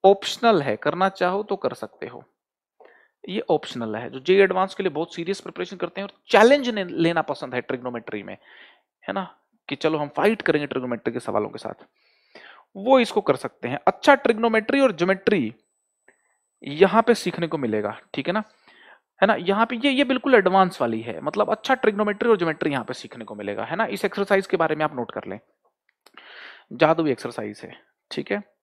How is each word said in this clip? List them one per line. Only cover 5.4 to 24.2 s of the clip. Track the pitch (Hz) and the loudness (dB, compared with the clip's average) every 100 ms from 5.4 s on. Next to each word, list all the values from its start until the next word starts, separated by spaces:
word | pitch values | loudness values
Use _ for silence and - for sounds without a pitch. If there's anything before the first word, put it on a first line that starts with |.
प्रिपरेशन | - 175 180 190 | -10 -10 -10 -8
करते | 175 - | -8 -8
हैं | 196 | -12
और | _ _ | _ _
चैलेंज | 208 226 285 247 | 6 8 6 2
ने-, | 220 180 | -4 -4
लेना | 170 165 170 | 0 2 2
पसंद | 151 143 139 | -2 -6 -4
है | 127 | -6
ट्रिग्नोमेट्री | - 131 127 123 - 107 | -4 -6 -6 -8 -8 -10
में, | 98 98 _ - - _ _ _ | -10 -14 _ -20 -20 _ _ _
है | - | -6
ना, | 196 180 - _ _ - | -6 -6 -12 _ _ -12
कि | 139 | -2
चलो | 156 156 | -2 -2
हम | 147 - | -4 0
फाइट | 185 226 | 2 2
करेंगे | - 156 147 | 0 0 0
ट्रिग्नोमेट्री | 131 127 117 - | -4 -4 -4 -4
के | 120 | -6
सवालों | - 104 104 | -2 -2 -2
के | 104 | -8
साथ, | - - - _ _ _ _ - - - _ 202 | -12 -14 -18 _ _ _ _ -20 -20 -20 _ -8
वो | 208 262 | 4 4
इसको | 233 220 | 4 0
कर | - 131 | 0 -2
सकते | - _ 120 | -2 _ -8
हैं। | 135 - | -2 -2
अच्छा, | - - | 2 4
ट्रिग्नोमेट्री | 277 - 214 233 220 214 277 | 6 4 0 2 0 0 2
और | 269 | 2
ज्योमेट्री | 165 180 190 - 202 110 - _ _ _ _ _ _ _ _ _ _ | 2 0 0 2 0 0 -6 _ _ _ _ _ _ _ _ _ _
यहाँ | - 147 185 208 | -14 4 6 6
पे | 226 | 4
सीखने | 226 - - 170 | 2 0 -4 -4
को | 156 | -2
मिलेगा, | 123 107 104 110 _ | -2 -2 -4 -8 _
ठीक | - 135 | -8 -4
है | |
ना, | 196 214 _ _ _ - - _ _ | -4 -6 _ _ _ -20 -20 _ _
है | 196 | 2
ना, | |
यहाँ | 220 175 196 233 | 2 0 0 0
पे | 240 | 0
ये, | 285 | 0
ये | 262 | 2
बिल्कुल | 269 254 277 | 0 0 4
एडवांस | 247 185 190 180 - | 4 6 4 4 2
वाली | 120 113 | -2 -2
है, | 117 85 | -6 -8
मतलब | 143 196 208 | -6 -2 0
अच्छा | - - | -2 0
ट्रिग्नोमेट्री | 262 226 202 208 202 240 | 2 2 0 -2 0 2
और | 208 | 2
ज्योमेट्री | 170 151 160 | 2 -2 -2
यहाँ | 135 | -2
पे | 110 | -4
सीखने | 127 - 120 | -10 -12 -16
को | 107 | -14
मिलेगा, | 104 101 104 | -10 -8 -6
है | 110 170 | -6 -4
ना, | 220 | -4
इस | 202 | -2
एक्सरसाइज | 196 - | -4 -4